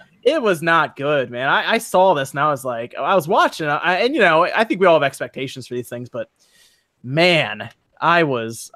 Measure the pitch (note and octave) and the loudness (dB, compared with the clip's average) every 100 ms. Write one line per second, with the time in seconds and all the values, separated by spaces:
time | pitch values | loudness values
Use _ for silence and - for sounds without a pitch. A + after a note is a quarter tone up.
0 | _ _ A#3+ D#4 A3 E3+ E3 E3 C#3+ - | _ _ -2 0 0 0 2 2 0 -2
1 | C#3 D3 A#2 A#2+ C3+ F#3+ F3 A3+ - F#3 | -2 0 -2 -4 0 0 0 -2 0 2
2 | F#3+ D3+ C3+ C#3+ D3+ C#3 B2+ A#2 A#2+ - | 4 2 -2 -2 -2 -2 -4 -8 -8 -6
3 | C#3 F#3+ D3+ B3 E4+ - D3+ D3 E3 F3+ | 0 0 2 2 0 -2 -4 -2 0 0
4 | A#3+ D4+ F#3 D#3+ F3 - A3 G#3 F#3 D#3+ | 0 2 4 4 2 0 -2 2 4 4
5 | C#3 - C3 - C3 C3+ A#2+ B2 A#2 A#2+ | 2 -4 -10 -8 -10 -10 -10 -10 -10 -12
6 | A#2+ A#2 A2 _ _ _ _ _ _ _ | -12 -12 -12 _ _ _ _ _ _ _
7 | A#2+ D3 F3+ E3 A#2 G#2+ G2+ - _ - | -6 2 4 4 0 -6 -12 -16 _ -4
8 | D3+ E3+ D#3 B2 A2+ A#2 - | 0 2 2 -2 -6 -10 -12